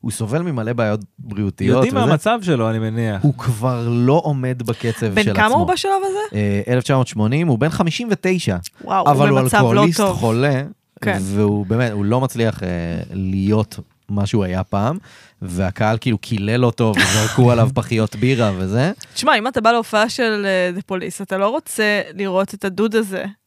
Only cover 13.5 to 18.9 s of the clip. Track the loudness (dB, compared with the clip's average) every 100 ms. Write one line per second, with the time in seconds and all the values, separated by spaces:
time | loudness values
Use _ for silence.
13.5 | 2 0 -6 -18 _ _ -2 0 0 0
14.5 | -2 -2 -2 -2 -4 -10 -20 -20 _ -8
15.5 | -2 -2 0 0 0 0 -2 -2 -4 0
16.5 | 2 2 2 0 2 2 2 0 4 6
17.5 | 6 4 0 -2 0 0 0 0 2 0
18.5 | 0 -2 0 -2